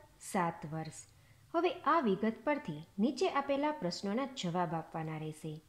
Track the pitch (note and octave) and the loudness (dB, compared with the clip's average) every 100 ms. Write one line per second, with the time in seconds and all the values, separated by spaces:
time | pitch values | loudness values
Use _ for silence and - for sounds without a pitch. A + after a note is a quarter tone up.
0 | - - - G3+ E3+ - D#3 D#3+ D#3 - | -20 -18 -4 0 0 -2 -6 -6 -6 -10
1 | - - - - - E4 E4+ - C#4 D#4+ | -18 -20 -20 -20 -4 2 2 2 2 4
2 | A#3+ F#3+ A3 A3 D4+ C#4+ A#3+ D3+ - - | 4 4 2 0 0 0 -2 -8 -8 0
3 | A#3 - F#4 C#4 C#4 C#4 D4 D4+ F3 F3 | 2 4 2 2 2 2 2 0 -2 -2
4 | G3 A3 C#4 C4 F3 F3 E3+ E3 - E3 | -2 0 -2 -2 -2 0 0 0 -4 -6
5 | D#3+ D#3 D#3 D3+ D#3+ D#3 | -4 -4 -6 -6 -8 -10